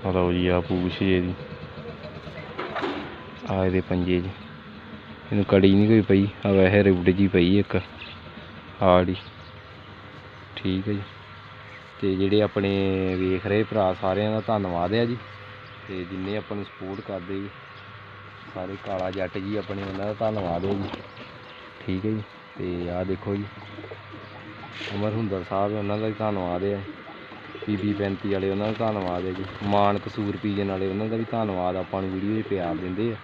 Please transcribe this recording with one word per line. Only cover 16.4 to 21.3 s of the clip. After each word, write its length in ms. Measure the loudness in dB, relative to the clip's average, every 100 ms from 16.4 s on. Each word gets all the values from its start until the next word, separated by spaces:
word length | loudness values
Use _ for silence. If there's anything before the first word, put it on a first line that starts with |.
| -4 -8
ਨੂੰ 80 |
ਸਪੋਰਟ 360 | -8 -10 -8 -8
ਕਰਦੇ 340 | -6 -8 -6
ਜੀ 140 | -6 -8 -12 -18 -18 -18 -18 -16 -16 -18 -18 -14
ਸਾਰੇ, 220 | -10 -8 -8
ਕਾਲਾ 260 | -4 -2 -2
ਜੱਟ 260 | -2 -4 -4
ਜੀ 180 | -4 -4
ਆਪਣੇ, 260 | -4 -6
ਉਹਨਾਂ 240 | -6 -4 -4
ਦਾ 80 | 0
ਧੰਨਵਾਦ 440 | 0 0 0 0
ਹੈ 80 | 0
ਜੀ, 160 | -2 -4 -8 -14 -16 -16